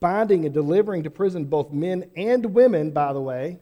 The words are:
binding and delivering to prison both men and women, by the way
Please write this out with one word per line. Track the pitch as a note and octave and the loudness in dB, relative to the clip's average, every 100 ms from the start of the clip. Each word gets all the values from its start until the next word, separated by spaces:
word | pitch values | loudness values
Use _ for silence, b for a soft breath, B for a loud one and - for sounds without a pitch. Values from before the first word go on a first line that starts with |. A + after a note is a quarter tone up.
binding | F3 G3 A3 F#3+ | -2 0 2 2
and | D#3 | 2
delivering | C#3+ D3 F#3 G#3 F#3 | 0 2 2 0 -2
to | D3+ | -6
prison | - G3 F3+ C#3 | -2 -2 -2 -2
both | D3+ D3 | -2 -2
men | C#3+ F3 F#3 F#3 D#3+ | -4 -4 -4 -8 -6
and | G#3 B3 A3+ | 0 0 2
women, | G3+ B3 F3 D#3 | 4 4 4 0
by | D3 C#3+ | -2 -2
the | C#3 | -2
way | C3 B2+ D3+ F3+ | -6 -6 -8 -10